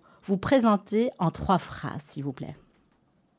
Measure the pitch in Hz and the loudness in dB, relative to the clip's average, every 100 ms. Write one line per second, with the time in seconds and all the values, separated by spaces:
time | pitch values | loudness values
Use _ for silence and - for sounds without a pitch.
0 | _ _ - 190 - 269 226 202 - 208 | _ _ -2 -2 2 4 4 2 2 0
1 | 233 - 170 - - 180 - - 147 - | 0 0 -2 0 2 2 0 -10 -10 -10
2 | - - 139 131 151 147 _ _ _ _ | -10 -8 -8 -8 -12 -14 _ _ _ _
3 | _ _ _ | _ _ _